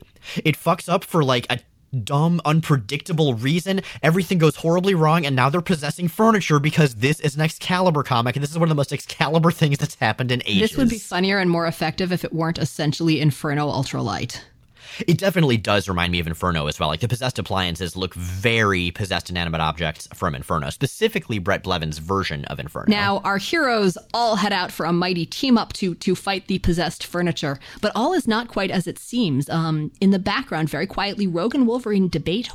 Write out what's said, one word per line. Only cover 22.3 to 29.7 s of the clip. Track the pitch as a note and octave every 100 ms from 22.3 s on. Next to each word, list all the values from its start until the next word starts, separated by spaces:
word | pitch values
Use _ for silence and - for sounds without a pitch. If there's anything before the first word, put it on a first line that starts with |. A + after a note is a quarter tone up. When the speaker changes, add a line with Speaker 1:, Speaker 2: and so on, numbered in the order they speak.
| D2+ C#2
Speaker 1:
of | -
Inferno. | C2 - -
Speaker 2:
Now, | G#3 G3+ G3
our | - G3
heroes | G3 E4+ C#4 A3+ G3 E3+ -
all | A3+ A#3+ G#3+
head | G3+
out | G3 F3+
for | - E3
a |
mighty | F3 F3+ F3 D#3+
team-up | - C4+ A#3 -
to, | - F#3+ E3+
to | - F3+
fight | - G3 -
the | F#3+
possessed | - E3+ D#3+ - -
furniture, | F3 F3 - D3+ C#3 - -
but | G#3 -
all | C4
is | F#4 A#3+
not | A3 A#3+
quite | - F#3+
as | F#3+ E3+
it | -
seems. | - A#3+ G3+ C3 C#3+
Um, | E3 E3